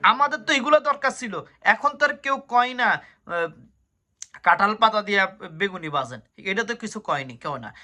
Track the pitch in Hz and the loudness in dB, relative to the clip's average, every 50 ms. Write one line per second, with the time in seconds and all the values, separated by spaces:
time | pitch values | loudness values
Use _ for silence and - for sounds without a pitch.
0 | - 190 226 262 285 285 294 302 - - 311 277 240 285 302 302 - 294 277 277 | 6 4 4 4 2 0 0 -4 -2 0 0 0 4 4 4 4 4 2 -4 0
1 | - 262 - - 254 226 185 156 - _ _ _ _ - 214 214 - 285 285 277 | -2 -4 -4 -4 -10 -8 -8 -10 -12 _ _ _ _ 0 0 2 2 -2 0 2
2 | 294 285 277 277 - 277 277 254 - _ 240 240 240 247 254 247 247 214 175 147 | 0 0 0 -2 -4 -4 -4 -4 -4 _ 2 2 2 2 -2 -2 0 0 0 0
3 | - - _ _ _ - 170 175 170 165 160 - 123 _ _ _ _ _ _ _ | -4 -14 _ _ _ -8 -4 -4 -4 -6 -8 -16 -20 _ _ _ _ _ _ _
4 | _ _ _ _ - _ _ - _ 175 175 170 196 202 220 214 226 220 214 214 | _ _ _ _ -20 _ _ -2 _ 2 4 4 4 0 2 4 2 4 4 2
5 | 202 190 202 196 190 185 190 - 196 180 160 160 196 202 185 180 160 156 147 143 | -2 0 2 2 2 0 -2 -12 -16 -16 -6 -4 -4 -4 -4 -6 -10 -4 -4 -4
6 | 131 120 127 113 _ _ _ - - 190 196 208 226 202 233 233 - 208 - 220 | -4 -4 -10 -16 _ _ _ -12 -8 -4 -4 -4 -4 -4 -6 -8 -8 -10 -10 -10
7 | - - 156 143 135 127 120 120 - 160 143 127 113 104 - - | -6 -4 -4 -4 -4 -8 -12 -10 -8 -8 -8 -8 -10 -14 -18 -18